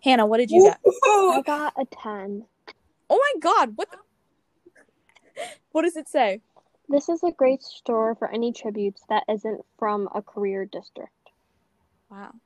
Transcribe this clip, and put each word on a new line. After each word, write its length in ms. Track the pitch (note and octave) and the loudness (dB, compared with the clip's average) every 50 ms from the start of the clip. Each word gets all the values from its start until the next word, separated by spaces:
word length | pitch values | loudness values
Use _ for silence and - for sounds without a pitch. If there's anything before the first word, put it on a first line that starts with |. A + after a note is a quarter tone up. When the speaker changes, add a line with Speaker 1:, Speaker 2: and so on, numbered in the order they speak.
| - | 4
Speaker 1:
Hannah, 220 | C4+ C4 A#3+ A3 | 4 4 6 4
what 100 | G#3 A3 A3+ | 2 2 2
did 120 | B3 A3 | 0 4
you 120 | D#4 F4+ F#4 | 8 8 8
get? 160 | G#4 G4+ - _ | 8 8 6 _
Speaker 2:
Woo! 480 | - - - - G4+ G#4 G4+ F#4+ F#4 E4+ | 2 2 4 2 4 4 4 4 4 2
Speaker 3:
I 100 | C4+ C4+ | 0 0
got 300 | - D4 D4 D4+ D4 - | -2 -4 -4 -4 -6 -6
a 80 | - C4+ | -6 -8
ten. 580 | - - - - A3+ G#3+ G3+ F#3+ G3+ G3+ G3+ A3+ _ _ _ _ - - _ _ _ _ _ _ _ | -8 -10 -16 -12 -12 -12 -10 -10 -10 -10 -12 -12 _ _ _ _ -20 -20 _ _ _ _ _ _ _
Speaker 1:
Oh 80 | - G#4 | 0 2
my 220 | C5+ C#5+ C#5 E4+ | 2 0 -2 -2
God, 320 | - E4 G4+ G#4+ D#4+ A#3+ G#3+ | -2 0 2 2 0 -2 -4
what 140 | A3 F#4 - | -10 -12 -12
the, 80 | - - - _ _ _ _ _ _ _ _ _ _ _ _ - _ _ _ _ _ _ _ _ _ _ _ _ _ - E5 F5+ - _ _ _ _ | -12 -20 -20 _ _ _ _ _ _ _ _ _ _ _ _ -20 _ _ _ _ _ _ _ _ _ _ _ _ _ -14 -14 -14 -14 _ _ _ _
what 100 | D#4 D#4+ | -2 -2
does 140 | F4 - | -2 -4
it 120 | D#4+ D4 - | -6 -14 -6
say? 320 | - D4+ B3 G#3 F#3+ A3 _ _ _ _ _ _ _ _ _ _ | -2 0 0 0 -2 -6 _ _ _ _ _ _ _ _ _ _
Speaker 3:
This 200 | C#4 C#4+ - - | -2 -2 -2 -2
is 140 | E4+ E4 - | -6 -4 -4
a 80 | F4 E4+ | -4 -2
great 300 | _ C4+ B3+ C4+ C4+ - | _ 0 0 0 -2 -6
store 520 | - - - _ - A#3+ A3 A3 A3 A#3 | -16 -20 -18 _ -6 -4 -2 -2 -2 -4
for 160 | A3 - - - | -6 -8 -8 -6
any 200 | A3+ A#3 A#3+ A#3 | -4 -4 -4 -6
tributes 500 | - - A3 G#3 G#3+ G3+ G3+ G3 _ _ _ | -8 -12 -12 -8 -6 -6 -6 -6 _ _ _
that 160 | A3 G#3+ - - | -4 -4 -2 -2
isn't 360 | G#3+ G#3+ _ A3 G#3+ - - _ _ _ | -6 -6 _ -8 -10 -10 -12 _ _ _
from 300 | - G#3 G#3 G#3 G3+ F#3 - | -6 -4 -4 -4 -6 -6 -8
a 60 | G#3 G#3 | -10 -12
career 420 | - _ - G3+ G3 G3 G3 F#3+ | -10 _ -6 -6 -6 -4 -6 -8
district. 480 | F#3+ - F#3 - - _ - - - _ _ _ _ _ _ _ _ _ _ _ _ _ _ _ _ _ _ _ _ | -10 -10 -16 -16 -16 _ -18 -20 -20 _ _ _ _ _ _ _ _ _ _ _ _ _ _ _ _ _ _ _ _
Speaker 1:
Wow. 240 | G3+ G3 G3+ - - A#3 _ | -20 -20 -20 -20 -20 -20 _